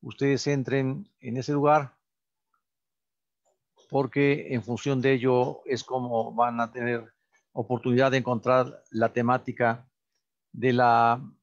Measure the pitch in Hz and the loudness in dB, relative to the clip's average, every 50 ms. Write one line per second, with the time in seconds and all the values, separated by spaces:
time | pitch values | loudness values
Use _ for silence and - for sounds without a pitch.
0 | - 143 110 _ 147 139 139 123 - 147 143 139 131 - 127 139 135 131 135 - | -14 -16 -8 _ -2 0 0 0 0 -2 -2 -2 -2 -2 -2 -2 -2 -2 -6 -8
1 | 202 _ _ _ _ 127 113 131 123 - 147 143 143 147 151 156 143 127 _ _ | -12 _ _ _ _ -10 -8 -8 -6 -4 -2 0 2 4 4 2 2 -2 _ _
2 | _ _ _ _ _ _ _ _ _ _ _ _ _ _ _ _ _ _ _ _ | _ _ _ _ _ _ _ _ _ _ _ _ _ _ _ _ _ _ _ _
3 | _ _ _ _ _ _ _ _ _ _ _ _ _ _ _ _ _ _ - 139 | _ _ _ _ _ _ _ _ _ _ _ _ _ _ _ _ _ _ -4 -2
4 | 139 127 - 143 143 143 143 151 - - 139 120 110 - 120 113 - 139 139 131 | -2 -2 0 2 2 2 2 0 -2 -4 -6 -6 -4 -4 -8 -6 -2 -2 -2 0
5 | 123 135 135 131 113 131 127 123 123 139 143 - - - 135 113 - - 127 131 | 2 2 2 2 2 2 4 4 2 0 -2 -10 -6 -6 -6 -6 -4 -6 -6 -6
6 | 127 123 120 113 110 113 113 113 120 120 120 117 117 113 117 127 120 120 120 117 | -4 -2 -2 -2 -2 -2 0 0 0 0 0 -2 -4 -4 -4 -6 -4 -4 -4 -4
7 | 113 113 _ _ _ _ _ _ _ _ _ 139 120 - 123 117 - 131 123 120 | -6 -10 _ _ _ _ _ _ _ _ _ -10 -6 -4 -4 -4 0 0 2 4
8 | 135 135 127 135 120 123 123 113 - 120 127 127 127 131 - - _ _ - 113 | 4 4 2 0 0 -2 -4 -2 0 2 2 2 2 0 -4 -18 _ _ -2 0
9 | 113 113 - 120 117 120 123 127 - - 120 - 123 117 113 120 - _ _ _ | 0 0 0 0 0 2 0 0 -2 -6 -4 0 0 0 0 -2 -8 _ _ _
10 | _ _ _ _ _ _ _ _ _ _ _ 117 110 127 123 123 123 120 120 117 | _ _ _ _ _ _ _ _ _ _ _ -2 0 2 2 4 4 4 6 6
11 | 117 117 117 123 143 - - _ | 4 4 2 0 -4 -14 -20 _